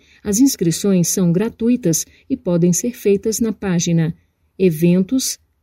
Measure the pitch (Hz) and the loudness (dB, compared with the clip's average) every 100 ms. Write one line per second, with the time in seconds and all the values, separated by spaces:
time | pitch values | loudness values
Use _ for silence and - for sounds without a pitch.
0 | _ _ 208 202 269 - 170 165 208 185 | _ _ -4 2 2 2 -2 0 0 2
1 | 165 - 175 165 226 - 226 247 185 156 | 0 0 0 0 -2 -2 -2 0 0 -2
2 | - _ - - - 175 175 175 247 - | -4 _ -8 -6 -2 0 2 0 -4 -4
3 | 208 196 220 214 226 202 202 175 170 170 | 0 0 0 -4 -4 -4 -2 -2 0 0
4 | 160 - _ _ _ - 185 156 175 180 | 0 -6 _ _ _ -2 0 2 2 2
5 | 190 262 - - _ _ | 2 -2 -4 -8 _ _